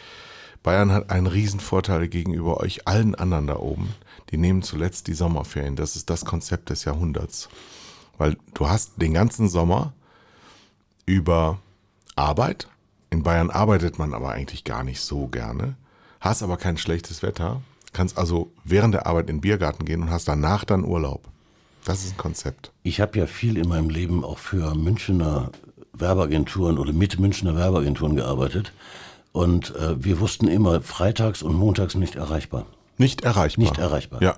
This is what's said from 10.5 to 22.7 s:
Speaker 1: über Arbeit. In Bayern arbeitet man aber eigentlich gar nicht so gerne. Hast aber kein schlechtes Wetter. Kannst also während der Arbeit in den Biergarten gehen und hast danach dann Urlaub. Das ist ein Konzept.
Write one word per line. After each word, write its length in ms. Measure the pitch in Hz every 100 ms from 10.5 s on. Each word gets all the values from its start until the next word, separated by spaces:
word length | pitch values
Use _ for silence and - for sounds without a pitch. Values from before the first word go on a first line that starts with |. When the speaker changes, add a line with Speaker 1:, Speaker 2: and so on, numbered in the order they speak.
| - _ _ _ _ -
Speaker 1:
über 520 | 95 82 85 80 95 - _ _ _ - -
Arbeit. 520 | 156 143 131 - - _ _ _ -
In 120 | 82
Bayern 280 | 80 85 85
arbeitet 480 | - 107 98 85 -
man 140 | 76
aber 160 | 71 67
eigentlich 340 | 53 69 -
gar 180 | - 57
nicht 180 | 131 64
so 280 | - 143 135
gerne. 480 | 120 113 120 131 131 _ _ _ -
Hast 220 | 95 104
aber 140 | 101 87
kein 200 | 92 82
schlechtes 460 | - 82 - 80
Wetter. 400 | 98 - 85 127 131 _ -
Kannst 260 | - 90 -
also 320 | 85 85 82 _
während 280 | - 92 113
der 120 | 95 -
Arbeit 240 | 85 76
in 60 | 78
den 40 |
Biergarten 440 | 90 104 87 85 78
gehen 160 | 82
und 80 | 82
hast 160 | 82 -
danach 380 | 73 76 202
dann 200 | - 98
Urlaub. 440 | 87 87 73 71 - - _ _ _ _
Das 200 | - 95
ist 100 | 95
ein 40 | 92
Konzept. 540 | 82 80 - - -